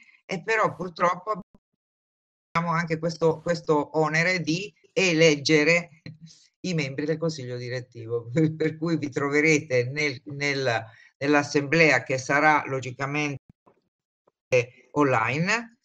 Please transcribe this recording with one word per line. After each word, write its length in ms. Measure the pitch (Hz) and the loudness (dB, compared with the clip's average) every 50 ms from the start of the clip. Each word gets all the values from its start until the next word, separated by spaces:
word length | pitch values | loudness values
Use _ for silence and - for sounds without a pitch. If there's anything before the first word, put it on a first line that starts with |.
| _ _ _ _ _ | _ _ _ _ _
e 180 | - 185 190 | -10 -10 -6
però 320 | - 208 226 220 202 165 - | -4 -2 0 2 0 0 -2
purtroppo 680 | 156 180 185 165 - 185 175 180 175 - 214 214 180 - _ _ _ _ _ _ _ _ _ _ _ _ _ _ _ _ _ _ _ _ _ - | -4 -10 -10 -4 -2 0 0 0 -2 -4 -8 -8 -8 -10 _ _ _ _ _ _ _ _ _ _ _ _ _ _ _ _ _ _ _ _ _ -4
abbiamo 160 | 170 170 170 | -4 -2 0
anche 260 | 160 165 175 160 160 160 | 0 0 0 -2 -2 -2
questo, 420 | 160 170 160 - 165 160 156 160 | -2 -4 -2 2 2 2 2 0
questo 580 | - 175 175 160 - - 156 147 139 - - 156 | -2 -4 -4 -2 0 0 2 2 0 0 0 0
onere 420 | 156 151 151 160 170 180 185 180 | 0 2 2 2 2 2 0 0
di 320 | 156 139 160 185 208 - - _ _ _ | -2 -2 -2 -4 -4 -8 -14 _ _ _
eleggere 1080 | - 175 190 180 165 156 165 165 147 143 135 147 160 151 147 156 170 175 170 - _ _ - - - - - - - _ _ _ _ _ | -2 0 2 2 4 6 6 6 4 4 2 4 4 4 6 4 2 2 0 -4 _ _ -20 -18 -18 -18 -20 -20 -20 _ _ _ _ _
i 120 | - 185 | -8 -4
membri 320 | 175 156 139 131 135 143 147 | -4 -4 -4 -4 -6 -4 -4
del 140 | 151 160 156 | -4 -2 -2
consiglio 380 | 165 160 160 139 123 123 123 | -2 -4 -4 -6 -8 -10 -10
direttivo, 720 | 123 123 120 127 127 120 - - 117 113 113 117 117 110 117 | -10 -8 -8 -8 -8 -10 -12 -16 -16 -10 -6 -6 -6 -6 -2
<laughs> 260 | 120 160 160 156 156 | 0 2 2 2 2
per 220 | 156 156 156 156 156 | 0 -2 -4 -2 -4
cui 180 | 156 175 165 | -4 -2 -2
vi 140 | 143 139 139 | -2 -4 -4
troverete 800 | 120 147 143 143 143 151 147 160 156 147 156 - 127 123 120 127 | -4 -4 -2 0 2 2 4 4 4 2 2 0 0 0 0 0
nel, 300 | 143 151 151 147 127 123 - | -2 -4 -4 -4 -4 -8 -12
nel, 580 | 147 143 139 143 143 139 139 135 123 113 107 107 110 - - _ _ _ - | -14 -10 -6 -4 -4 -2 -2 -2 -2 -2 -2 -4 -8 -16 -20 _ _ _ -4
nell'assemblea, 840 | 135 143 147 147 139 143 - 147 143 135 151 165 165 151 135 123 - | 0 2 2 2 2 2 0 -2 0 2 4 4 6 6 4 2 0
che 120 | - 131 | -2 -6
sarà 460 | 127 - - 139 147 151 156 151 143 - | -4 -2 -2 0 2 4 4 4 2 0
logicamente 760 | - 135 131 127 127 120 - 139 139 143 151 147 143 139 - _ _ _ _ _ _ _ _ _ _ _ _ _ _ _ _ _ _ _ _ _ _ 127 123 120 - - - _ _ | -4 -6 -6 -6 -8 -8 -8 -8 -6 -4 -4 -4 -6 -6 -10 _ _ _ _ _ _ _ _ _ _ _ _ _ _ _ _ _ _ _ _ _ _ 2 2 2 0 -6 -20 _ _
online 840 | - 147 147 135 127 113 110 117 127 151 170 196 214 233 233 - _ _ | 0 2 2 2 2 2 0 0 -2 -2 0 0 -2 -2 -4 -8 _ _